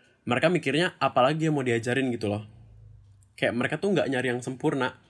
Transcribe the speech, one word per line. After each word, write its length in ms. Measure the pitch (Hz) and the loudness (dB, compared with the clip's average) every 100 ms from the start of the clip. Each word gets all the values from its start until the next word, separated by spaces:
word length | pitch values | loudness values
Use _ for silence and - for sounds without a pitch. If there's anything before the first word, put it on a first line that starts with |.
| _ _ | _ _
mereka 240 | - 123 165 | -4 2 2
mikirnya 480 | 170 139 143 180 - | 2 0 0 -2 0
apalagi 560 | 135 127 131 156 160 | 0 4 4 2 0
yang 80 | 143 | 0
mau 60 | 127 | 0
diajarin," 420 | 117 117 135 131 | 0 0 -2 -2
gitu 180 | 117 104 | -2 -2
loh. 160 | 104 107 - - - - - - - _ - | -4 -6 -18 -20 -20 -20 -20 -20 -20 _ -4
Kayak 200 | 117 117 | -2 0
mereka 160 | - 151 | -2 -2
tuh 80 | 202 | 0
nggak 160 | 165 - | 0 0
nyari 200 | 127 127 | -2 -2
yang 80 | 120 | -4
sempurna, 560 | 127 127 156 139 - - _ | -6 -4 -2 0 -4 -6 _